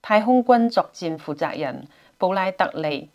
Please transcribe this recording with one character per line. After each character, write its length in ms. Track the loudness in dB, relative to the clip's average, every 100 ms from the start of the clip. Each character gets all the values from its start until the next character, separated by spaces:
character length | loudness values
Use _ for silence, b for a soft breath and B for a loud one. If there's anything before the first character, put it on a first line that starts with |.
太 220 | 2 2
空 220 | 4 2
軍 240 | 4 4 4
作 220 | 2 -2
戰 240 | -6 -8 -8
負 200 | -8 -6
責 240 | -6 -4
人 260 | -8 -8 -16 b b b
布 140 | -2
拉 180 | 0 -2
德 180 | -2 -2
利· 340 | -2 -4 -6 -10